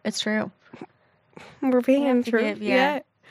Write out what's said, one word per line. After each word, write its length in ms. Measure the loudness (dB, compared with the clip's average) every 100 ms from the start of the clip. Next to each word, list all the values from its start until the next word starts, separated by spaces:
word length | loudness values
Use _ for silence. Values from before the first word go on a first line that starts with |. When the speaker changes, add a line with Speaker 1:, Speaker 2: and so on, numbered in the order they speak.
Speaker 1:
it's 160 | -6 -6
true. 320 | -4 -4 -4 -10 _ -20 -20 _ _ _ _ -20 -20 -6
Speaker 2:
We're 180 | 0 2
being 200 | 4 2
Speaker 1:
We 60 | 4
have 160 | 2 2
to 60 |
Speaker 2:
true. 100 | 0
Speaker 1:
give, 200 | -2 -4
yeah. 140 | 0 2
Speaker 2:
Yeah. 240 | 2 -2 -8 _ _